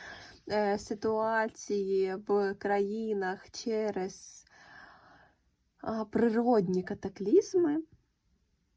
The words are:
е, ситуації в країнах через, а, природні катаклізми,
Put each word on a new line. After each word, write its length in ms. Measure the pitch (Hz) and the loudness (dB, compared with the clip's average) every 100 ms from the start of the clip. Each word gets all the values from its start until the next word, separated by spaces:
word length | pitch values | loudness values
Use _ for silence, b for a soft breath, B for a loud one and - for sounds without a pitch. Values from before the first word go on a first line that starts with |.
| B B B B B | B B B B B
е, 280 | 214 208 202 | 0 0 0
ситуації 1400 | - 208 220 220 220 226 220 - - 202 190 190 190 190 208 | -2 -4 -2 0 2 2 0 -4 -4 -2 0 0 0 -2 0
в 260 | 202 196 | 2 2
країнах 1000 | 196 202 202 202 214 220 208 185 196 - | -2 0 0 0 -2 -4 -2 -2 -6 -10
через, 960 | - - 220 214 196 190 - - - - B B B B B B B B B _ _ _ _ | -10 -4 -2 -2 -2 -6 -8 -16 -20 -20 B B B B B B B B B _ _ _ _
а, 240 | - 220 214 | -8 -6 -2
природні 760 | 220 233 220 240 233 185 185 | 2 4 4 4 4 4 0
катаклізми, 960 | 180 202 190 - 196 320 427 370 339 302 320 - _ _ _ _ _ _ _ | -2 -6 -8 -6 4 4 4 2 2 0 -4 -12 _ _ _ _ _ _ _